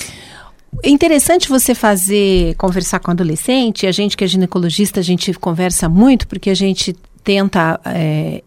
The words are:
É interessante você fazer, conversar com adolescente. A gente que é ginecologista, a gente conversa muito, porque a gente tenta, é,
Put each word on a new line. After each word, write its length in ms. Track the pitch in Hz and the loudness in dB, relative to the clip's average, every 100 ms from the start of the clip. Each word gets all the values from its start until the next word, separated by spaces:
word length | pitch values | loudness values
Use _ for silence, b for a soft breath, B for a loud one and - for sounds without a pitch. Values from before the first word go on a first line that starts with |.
| B B B B B - _ - | B B B B B -20 _ -2
É 60 | 269 | 2
interessante 640 | 285 339 294 - 359 - | 4 4 2 2 0 2
você 240 | 262 - | 0 0
fazer, 800 | 240 220 196 175 208 196 185 170 - | 0 0 0 0 2 2 2 0 0
conversar 420 | 190 180 175 180 | -2 -2 -2 -4
com 120 | - | -2
adolescente. 760 | 175 170 160 - 262 233 - 190 | -2 -2 -2 -2 0 0 -2 -2
A 60 | |
gente 240 | 180 202 - | 0 -2 -2
que 80 | |
é 20 | 185 | 0
ginecologista, 760 | 185 180 185 170 156 202 202 | 0 0 0 -2 0 0 0
a 20 | |
gente 300 | 175 180 - | 0 0 -2
conversa 520 | 175 185 165 180 - 165 | -4 -4 -2 -2 -2 2
muito, 400 | 175 262 247 - | 4 6 4 0
porque 220 | 202 202 | -6 -2
a 60 | |
gente 420 | 190 196 180 - 175 - _ | 0 0 -2 -6 -8 -16 _
tenta, 560 | - 196 196 190 160 - | 0 0 2 0 0 -2
é, 580 | - 175 156 151 160 - | -6 -4 -2 -2 -4 -8